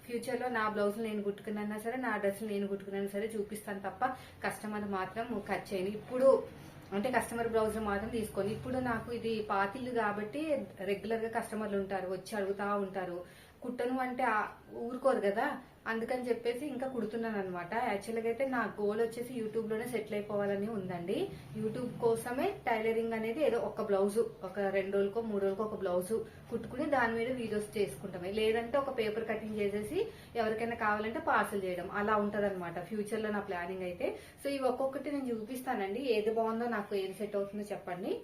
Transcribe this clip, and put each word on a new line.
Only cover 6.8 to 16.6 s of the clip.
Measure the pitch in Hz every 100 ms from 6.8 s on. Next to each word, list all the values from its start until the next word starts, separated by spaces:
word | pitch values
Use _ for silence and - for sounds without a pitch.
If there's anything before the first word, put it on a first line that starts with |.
| - 196
అంటే | 208 240
కస్టమర్ | - 233 226
బ్లౌజులు | 220 214 214 214
మాత్రం | 202 220 240
తీసుకొని, | 202 - 196 214
ఇప్పుడు | 254 254 254
నాకు | 226 226 233
ఇది | 220 220 208
పాతిల్లు | 196 196 262 247 226
కాబట్టి | 208 202 214 285 320 277 202 - 190
రెగ్యులర్గా | 196 214 226 226 233
కస్టమర్లు | - 214 214 196
ఉంటారు, | 190 196 185 185
వచ్చి | 185 214
అడుగుతూ | 196 196 202 202 196
ఉంటారు. | 190 180 175 - - - -
కుట్టను | 247 254 254 262 254
అంటే | 247 247 214
ఆ-, | - - - 226 233
ఊరుకోరు | 254 269 233 196
కదా, | 202 285 - - - -
అందుకని | 226 226 220 247
చెప్పేసి | 226 233 240